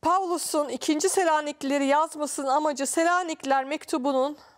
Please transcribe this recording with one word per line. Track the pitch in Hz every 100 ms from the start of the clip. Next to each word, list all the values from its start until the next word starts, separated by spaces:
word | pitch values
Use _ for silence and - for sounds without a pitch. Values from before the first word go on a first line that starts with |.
Pavlus'un | 320 370 381 339 - 320 294
ikinci | - - 302 370
Selaniklileri | 381 349 311 294 294 277 285 277
yazmasının | 285 320 311 294 - 269
amacı | 269 302 262 269
Selanikliler | - 330 359 359 320 269 262
mektubunun | 269 302 - 320 254 262 269 294 -